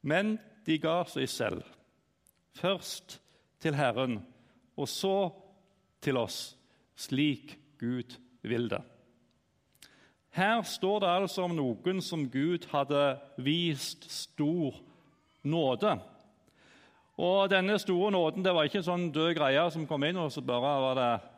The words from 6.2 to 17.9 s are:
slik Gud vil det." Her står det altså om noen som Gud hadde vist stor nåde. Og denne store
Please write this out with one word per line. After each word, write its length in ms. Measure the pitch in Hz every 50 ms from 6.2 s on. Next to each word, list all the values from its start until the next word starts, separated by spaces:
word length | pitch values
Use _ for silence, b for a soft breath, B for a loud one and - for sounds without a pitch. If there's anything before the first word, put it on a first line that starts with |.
| 113 101 - - - - - _ b b b b b b b
slik 640 | - - - 139 131 147 151 135 - - - - - _ _ _
Gud 400 | _ 120 120 123 127 120 123 - - - _ _ _
vil 280 | - 110 117 117 123 110
det." 120 | 101 95 - - - - _ _ _ _ _ _ _ _ _ _ _ _ _ _ _ B B B B B B B B B B _ -
Her 300 | 170 185 208 226 233 196
står 320 | - - - - 190 208 214
det 100 | 196 180
altså 360 | 175 185 196 180 - - 180
om 80 | 175 170
noen 460 | 160 143 127 117 101 - 180 190 190 165
som 220 | - 175 160 143
Gud 380 | 127 120 135 143 165 180 170 -
hadde 480 | - - 147 139 135 151 143 143 139 131 123 - - - -
vist 640 | 127 139 156 170 175 170 151 131 - - - - - -
stor 680 | - - - - _ - 147 147 170 180 160 135 - - - b b b b b b b b b _ _ _
nåde. 460 | 143 156 170 156 131 127 - 202 214 160 98 - - - - - _ _ _ _ b b b b b b b b b b b b b b
Og 320 | - 175 175 185 196 196
denne 300 | 196 196 190 185 196 214 196
store 300 | - -